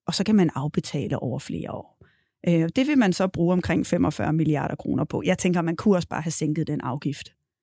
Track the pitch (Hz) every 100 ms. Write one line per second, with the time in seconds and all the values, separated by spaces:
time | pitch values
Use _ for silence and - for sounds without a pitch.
0 | - - 196 220 170 - 147 - - 147
1 | - - 127 135 - - - - - _
2 | - _ _ _ - 170 165 214 269 294
3 | 202 175 185 - 170 180 - 165 - 175
4 | 175 - - 160 156 147 156 - - 147
5 | 156 - - 185 185 175 165 165 214 185
6 | 165 - 156 - 156 156 151 147 127 135
7 | - 143 - _ _ _